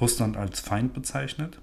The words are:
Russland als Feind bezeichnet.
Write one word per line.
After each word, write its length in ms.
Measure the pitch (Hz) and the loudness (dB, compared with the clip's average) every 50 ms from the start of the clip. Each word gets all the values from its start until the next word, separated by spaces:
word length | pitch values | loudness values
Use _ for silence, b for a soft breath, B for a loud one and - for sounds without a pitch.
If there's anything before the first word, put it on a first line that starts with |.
Russland 360 | 120 113 - - 113 107 104 | 4 4 4 4 2 2 2
als 220 | 101 101 98 - - | 0 -2 -4 -4 -4
Feind 340 | - - 101 107 120 127 - | -2 0 2 2 2 2 0
bezeichnet. 680 | 135 127 - - 135 135 135 - - 156 170 - - | -2 -6 -4 -2 -2 -4 -4 -4 -4 -6 -6 -8 -14